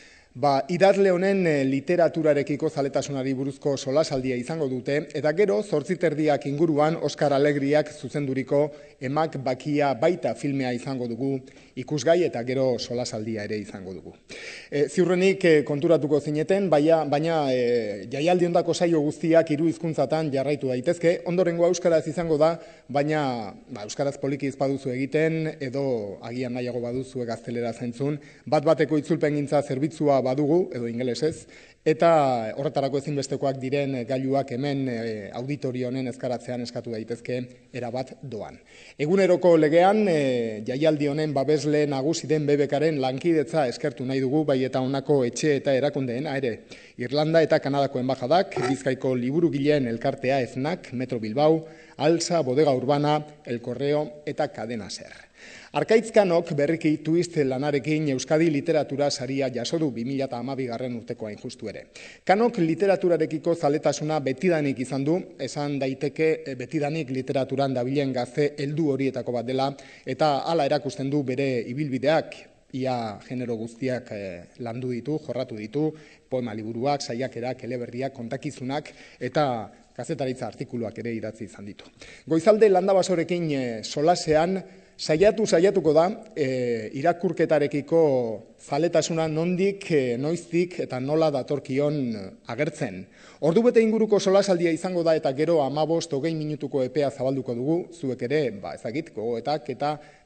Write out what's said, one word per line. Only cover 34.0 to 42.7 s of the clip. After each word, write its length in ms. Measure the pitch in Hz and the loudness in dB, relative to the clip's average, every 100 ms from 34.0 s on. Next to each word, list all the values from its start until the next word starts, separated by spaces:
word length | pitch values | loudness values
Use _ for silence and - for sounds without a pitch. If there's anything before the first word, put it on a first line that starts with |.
| 117 | -4
gailuak 460 | 131 135 135 131 | -2 0 0 -2
hemen, 300 | 120 143 139 131 | -4 -4 -2 -4
eh, 400 | 117 113 107 98 | -4 -6 -6 -8
auditorio 540 | - 131 147 135 123 123 | -10 -6 -6 -4 -4 -4
honen 220 | 131 131 | -4 -6
ezkaratzean 480 | 120 127 120 - 123 | -6 -6 -6 -6 -8
eskatu 300 | 120 127 117 | -8 -8 -8
daitezke 460 | 110 110 120 - 127 127 - _ | -8 -8 -8 -6 -6 -8 -14 _
erabat 460 | 131 120 120 127 - | -10 -8 -6 -8 -12
doan. 380 | 143 113 80 - - - - - | -12 -10 -12 -14 -20 -20 -20 -6
Eguneroko 560 | 151 196 185 175 180 165 | 0 4 4 6 6 6
legean, 460 | 156 165 185 214 208 | 6 6 6 6 4
eh, 520 | 160 135 123 113 107 110 | 2 2 0 -2 -4 -6
jaialdi 400 | 127 156 151 143 | 0 2 2 0
honen 260 | 143 156 | 0 0
babesle 520 | 135 131 151 147 147 147 | 0 2 2 2 2 2
nagusi 400 | 135 135 165 131 | 0 0 -2 0
den 180 | 156 143 | 0 2
B 120 | 143 | 2
B 100 | |
Karen 320 | 139 | 2